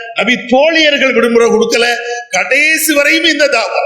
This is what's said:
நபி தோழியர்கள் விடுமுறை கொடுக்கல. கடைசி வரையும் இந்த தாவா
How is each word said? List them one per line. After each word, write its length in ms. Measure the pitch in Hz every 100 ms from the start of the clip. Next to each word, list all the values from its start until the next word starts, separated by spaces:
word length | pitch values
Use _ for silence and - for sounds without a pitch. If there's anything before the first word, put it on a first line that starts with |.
| -
நபி 200 | - 196 247 247
தோழியர்கள் 680 | 254 311 320 311 285 262
விடுமுறை 360 | 226 233 233 233
கொடுக்கல. 380 | 214 233 233 240 233 240 240 -
கடைசி 600 | 185 202 269 311 320 311
வரையும் 300 | 285 285 320
இந்த 240 | 330 294 285
தாவா 340 | 226 196 -